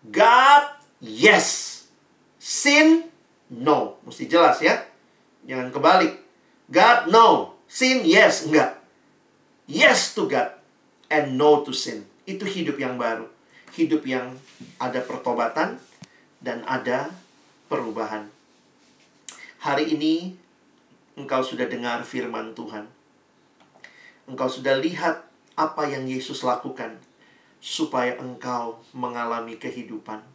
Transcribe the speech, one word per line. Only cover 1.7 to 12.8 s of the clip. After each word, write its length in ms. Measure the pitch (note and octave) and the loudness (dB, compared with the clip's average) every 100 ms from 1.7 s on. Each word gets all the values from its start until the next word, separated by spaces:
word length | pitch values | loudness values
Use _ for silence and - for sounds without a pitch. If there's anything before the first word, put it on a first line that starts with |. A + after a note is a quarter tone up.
| - - _ _ _ _ _ | -10 -18 _ _ _ _ _
Sin, 720 | - - C#4 C#4+ D#4 E4 E4 _ _ _ _ | -2 2 4 6 6 4 2 _ _ _ _
no. 480 | A#3+ D3 D3+ - - - | -6 0 2 0 -8 -18
Mesti 240 | - C3 | -12 -2
jelas 320 | E3 D#3+ - | 4 4 4
ya. 160 | D#3+ A3+ - _ _ _ _ _ - | 0 0 -4 _ _ _ _ _ -12
Jangan 240 | C3 B2+ | -8 -8
kebalik. 480 | C3+ D#3 F#3 E3 - _ _ _ _ _ | 0 4 4 2 -4 _ _ _ _ _
God, 400 | C3 A3 A#3+ - | 4 6 6 4
no. 480 | A3 A#3 - - - _ | 6 6 4 -2 -14 _
Sin, 400 | - B3+ C4 F3+ | -2 0 2 4
yes. 400 | F#3+ G3+ - D#3+ | 6 6 2 0
Enggak. 320 | D#3 - - _ _ _ _ _ _ _ _ _ | 2 2 -4 _ _ _ _ _ _ _ _ _
Yes 480 | D#3+ D4+ B3 - | 2 4 4 0
to 160 | - - | -2 -2
God 240 | C3+ A#2+ - _ _ _ _ _ | -2 -2 -8 _ _ _ _ _
and 240 | D#3 C#3 | -4 -2
no 320 | C3 D3 D3 C#3 | 2 4 4 2
to 80 | |
sin. 320 | B2+ - A2 G2+ _ - | -6 -6 -10 -16 _ -14
Itu 160 | F#3+ F#3+ | -10 -8
hidup 320 | F#3 D3 | -6 -6
yang 240 | C3+ | -6